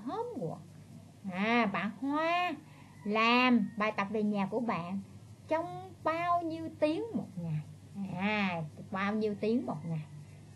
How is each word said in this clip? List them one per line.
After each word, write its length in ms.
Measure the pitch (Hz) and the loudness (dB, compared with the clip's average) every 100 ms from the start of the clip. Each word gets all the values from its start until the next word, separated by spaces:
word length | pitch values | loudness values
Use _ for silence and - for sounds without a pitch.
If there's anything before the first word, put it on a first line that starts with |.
| 226 | -2
homework? 520 | 392 480 370 165 - - - - - - - 196 | -2 -2 -2 -4 -6 -12 -18 -16 -16 -18 -10 -6
À, 340 | 180 214 240 220 | 0 4 4 4
bạn 180 | 196 202 - | 2 -4 -2
Hoa 520 | 269 294 320 349 359 302 - - - - | 0 2 2 2 0 -2 -10 -20 -20 -8
làm 680 | 202 214 226 247 254 240 196 - | -2 4 6 6 8 6 4 0
bài 160 | 214 214 | -2 0
tập 100 | 196 | 0
về 120 | 214 | 2
nhà 240 | 208 202 190 | 2 2 2
của 140 | 220 | 0
bạn 400 | 233 180 175 196 - - - - - | 0 -2 -2 -6 -6 -14 -18 -12 -2
trong 440 | 320 349 359 370 - | 0 0 -6 -10 -4
bao 380 | 311 330 349 349 | -2 2 4 4
nhiêu 260 | 330 320 330 - | 2 -4 -6 0
tiếng 240 | 302 339 453 | 2 2 -2
một 140 | 381 - 175 | -4 -4 -6
ngày? 240 | 165 151 - - - 202 190 180 | -2 -2 -4 -14 -12 -6 -4 0
À, 460 | 202 214 190 170 156 - - | 0 2 2 0 -4 -8 -6
bao 240 | 190 196 | -2 0
nhiêu 200 | 214 214 202 | 2 0 2
tiếng 260 | 214 240 - | 2 2 0
một 120 | 156 165 | -4 -4
ngày? 140 | 160 151 - - - - | -4 -6 -14 -16 -18 -18